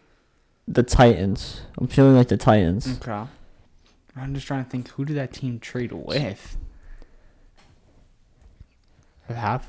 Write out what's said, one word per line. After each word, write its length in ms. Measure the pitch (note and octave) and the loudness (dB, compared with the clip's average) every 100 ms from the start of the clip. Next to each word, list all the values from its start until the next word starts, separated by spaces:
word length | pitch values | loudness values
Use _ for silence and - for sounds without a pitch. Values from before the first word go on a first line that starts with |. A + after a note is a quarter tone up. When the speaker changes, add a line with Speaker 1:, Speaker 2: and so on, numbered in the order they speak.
| _ _ _ _ _ _ - | _ _ _ _ _ _ -4
Speaker 1:
the 160 | - | 0
Titans. 800 | A#2+ - A#2+ F#2 G2 F#2+ - - - - | 2 6 6 6 0 -4 -8 -14 -14 -8
I'm 120 | B2+ | 0
feeling 280 | - C3+ C3 | 4 8 8
like 120 | B2 | 6
the 100 | G2+ | 2
Titans. 600 | - G#2+ E2+ F#2+ C3 B2 | 4 4 4 0 -4 -8
Speaker 2:
Okay. 260 | - G#2 B2 - - _ _ _ _ _ _ B2+ | -8 -10 -12 -16 -20 _ _ _ _ _ _ -14
I'm 180 | C3+ | -10
just 120 | C#3 - | -10 -8
trying 180 | C#3 | -8
to 60 | B2 | -6
think, 180 | B2+ A#2+ | -10 -10
who 140 | - | -8
did 120 | C#3 D3 | -6 -6
that 160 | B2+ | -8
team 260 | - C3 A#2 | -8 -8 -8
trade 340 | - B2 A#2+ | -10 -8 -8
with? 640 | E2+ - C3+ B2 G2 - - - - - - - _ _ _ _ _ _ _ _ _ _ _ _ _ _ - _ _ _ _ _ _ - | -10 -6 -4 -4 -8 -12 -12 -12 -18 -20 -20 -20 _ _ _ _ _ _ _ _ _ _ _ _ _ _ -20 _ _ _ _ _ _ -14
Half 400 | A#2 G#2+ B2 | -6 -4 -4